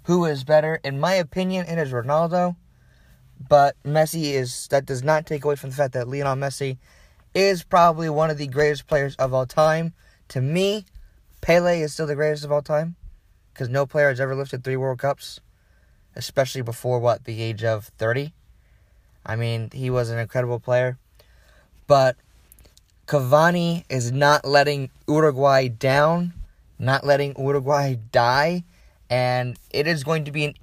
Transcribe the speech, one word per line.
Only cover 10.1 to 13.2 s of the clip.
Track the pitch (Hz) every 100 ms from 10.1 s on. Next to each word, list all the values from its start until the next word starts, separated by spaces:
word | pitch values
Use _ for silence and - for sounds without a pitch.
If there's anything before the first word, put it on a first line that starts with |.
| _ -
To | 135
me, | 131 170 196 214 190 - - _ _ -
Pele | - 175 175 170
is | 151
still | - 156
the |
greatest | 143 151 151
of | 147
all | 147
time, | 143 151 165 175 - -